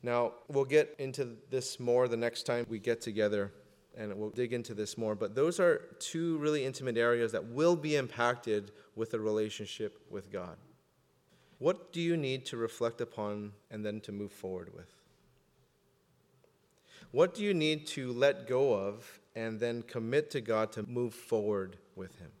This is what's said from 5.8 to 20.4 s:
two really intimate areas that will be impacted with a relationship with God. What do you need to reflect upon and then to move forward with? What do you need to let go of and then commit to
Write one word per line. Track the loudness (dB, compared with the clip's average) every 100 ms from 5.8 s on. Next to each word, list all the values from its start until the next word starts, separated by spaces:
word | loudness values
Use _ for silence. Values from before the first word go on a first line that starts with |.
| -2 -12
two | -8 -4 -2 0
really | 0 0
intimate | -2 -2 -2 2
areas | 4 4 2
that | 0
will | -4 4 4 4
be | 2
impacted | 0 0 2 2 2 0 -2 -2 -18 -20 -8
with | -4
a | -2
relationship | 0 0 -2 -4 -10 -6 -8 -8 -12
with | -12 -8
God. | -8 -8 -12 -20 _ _ _ _ _ _ _ _ _
What | 0 0 -4
do | -2
you | 0 2
need | 0 -2 -4
to | -4
reflect | -4 0 -2 0
upon | -6 -4 -4 -4 -8 -14 _
and | -6
then | -6 -6
to | -8
move | -8 -10
forward | -8 -8 -8 -10
with? | -18 -20 _ _ _ _ _ _ _ _ _ _ _ _ _ _ _ _ _ _ _ _ -20 -6
What | 4 4
do | 4
you | 0
need | 2 2 0 -4
to | -8 -6
let | 4 4 4 0
go | 2 4
of | 4 0 -6 -14 -20 _
and | -8 -6 -2
then | -2 -2
commit | -6 -6 0 0 0
to | -6